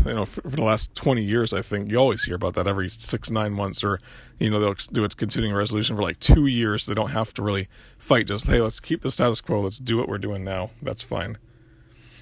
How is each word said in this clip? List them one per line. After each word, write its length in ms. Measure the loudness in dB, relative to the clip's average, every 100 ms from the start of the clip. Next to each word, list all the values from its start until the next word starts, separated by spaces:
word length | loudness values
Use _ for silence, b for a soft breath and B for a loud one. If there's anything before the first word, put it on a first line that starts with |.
you 100 | 8
know, 100 | 4
for, 180 | -4 -6
for 140 | -6 0
the 80 |
last 280 | 2 2 0 0
twenty 260 | 2 2
years, 300 | 2 2 2
I 100 | -2
think. 260 | -2 -4 0
You 100 | 2
always 260 | 4 2
hear 100 | -2
about 200 | -2 -2
that 120 | 0 0
every 220 | 0 -4
six, 420 | -4 -4 -4 -2
nine 220 | -2 -2
months, 320 | -2 -4 -2
or, 160 | -2 -2 B B B -4
you 100 | 0
know, 80 | 2
they'll 160 | 2 0 -4
do 120 | -2
a 40 | -2
continuing 460 | -2 -4 -2 0
resolution 400 | 0 0 0 -2
for, 80 | 0
like, 160 | -2 2
two 280 | 8 8 8
years. 400 | 2 0 0 -2
They 80 |
don't 160 | -2 -2
have 220 | -2 -4
to 80 | -2
really 260 | -2 -2 -4 B B B
fight. 300 | 2 2 2
Just, 220 | -2 2
"Hey, 120 | 2
let's 200 | 2 -2
keep 220 | -4 -4
the 80 | -2
status 300 | 0 2 0
quo. 200 | -2 -2
Let's 180 | -2 -6
do 200 | -2 -2
what 100 | -2
we're 100 | -4
doing 240 | -6 -6
now." 280 | -6 -6 -6 -8
That's 220 | -8 -8
fine. 340 | -6 -6 -6 -10 b b b b b b b b